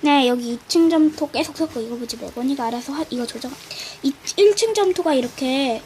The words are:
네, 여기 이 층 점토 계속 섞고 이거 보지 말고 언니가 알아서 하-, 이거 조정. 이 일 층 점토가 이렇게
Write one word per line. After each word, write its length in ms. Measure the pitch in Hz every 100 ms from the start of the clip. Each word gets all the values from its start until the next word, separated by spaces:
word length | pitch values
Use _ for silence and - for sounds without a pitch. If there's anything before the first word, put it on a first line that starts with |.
네, 260 | 302 285 247
여기 260 | 247 240
이 60 | 233 -
층 220 | 339 330
점토 400 | 320 311 302 294
계속 280 | 233 320 -
섞고 240 | 320 247
이거 160 | 226 240
보지 200 | 233 226
말고 220 | 190 -
언니가 260 | 254 277 233
알아서 260 | 240 247
하-, 120 | 285 320
이거 160 | 247 240
조정. 260 | 233 254 - - - - -
이 100 | 277 - - -
일 180 | 403 415
층 180 | 453
점토가 400 | 427 392 370 349
이렇게 680 | 277 247 - 262 269 269 226